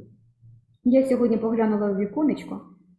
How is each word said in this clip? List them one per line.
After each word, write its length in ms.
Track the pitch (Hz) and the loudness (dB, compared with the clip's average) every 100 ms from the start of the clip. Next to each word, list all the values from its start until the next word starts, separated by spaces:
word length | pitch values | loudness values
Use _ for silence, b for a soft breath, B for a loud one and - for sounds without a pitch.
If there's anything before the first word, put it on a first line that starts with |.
| - _ _ _ - - _ _ | -16 _ _ _ -20 -20 _ _
Я 220 | 247 262 262 | 2 4 4
сьогодні 320 | 240 240 220 | 2 2 0
поглянула 540 | 226 226 220 208 208 | -2 0 0 0 -2
у 40 | 196 | -2
віконечко, 680 | 208 294 302 - - 196 - - _ | -4 -2 -2 -2 -6 -14 -16 -20 _